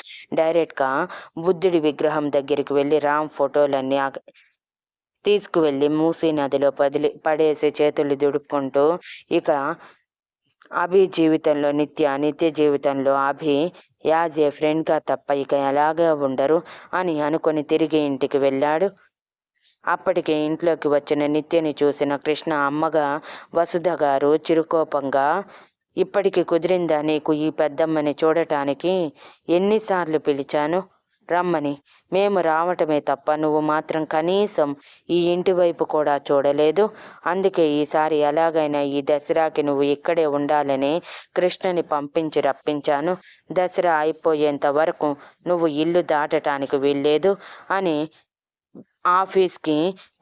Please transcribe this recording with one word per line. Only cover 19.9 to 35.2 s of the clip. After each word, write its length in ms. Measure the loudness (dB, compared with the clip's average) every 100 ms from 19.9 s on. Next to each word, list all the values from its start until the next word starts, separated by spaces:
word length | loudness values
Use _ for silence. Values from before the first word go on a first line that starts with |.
| -4 -2 -2 0 0
ఇంట్లోకి 440 | -2 -2 0 0 0
వచ్చిన 380 | 0 0 -2 0
నిత్యని 460 | -2 0 0 0
చూసిన 420 | 0 0 0 -2 -2
కృష్ణ 360 | -2 -4 -2 -2
అమ్మగా 440 | 0 0 0 0 0 -2 -8 -18 -6
వసుధ 340 | -2 0 -2 -2 0
గారు 340 | 0 2 2 2
చిరుకోపంగా, 920 | 2 0 2 0 0 -2 0 0 2 0 -4 -14 _ _ _ -4
"ఇప్పటికి 480 | -2 0 0 0
కుదిరిందా 560 | 0 0 2 0 2 0
నీకు 300 | 0 -2 0
ఈ 160 | 0 0
పెద్దమ్మని 640 | 0 -2 0 -2 0 -2
చూడటానికి? 800 | 0 0 2 0 -2 -2 -2 -2 -2 -2 -8 -20 -12 -2
ఎన్నిసార్లు 720 | 0 2 0 0 -2 -2 -2
పిలిచాను 640 | -2 -4 -2 -2 0 -2 -4 _ _ _ -4
రమ్మని, 440 | -2 0 -2 -2 -6 _ _ -4
మేము 260 | 0 2 2
రావటమే 560 | 2 0 0 0 0 0
తప్ప 340 | -2 -4 -2
నువ్వు 260 | -2 0 0
మాత్రం 420 | 0 -2 -2 -4
కనీసం 640 | -2 -2 0 0 0 0 -2 -4 -12 -16 -4
ఈ 100 | 0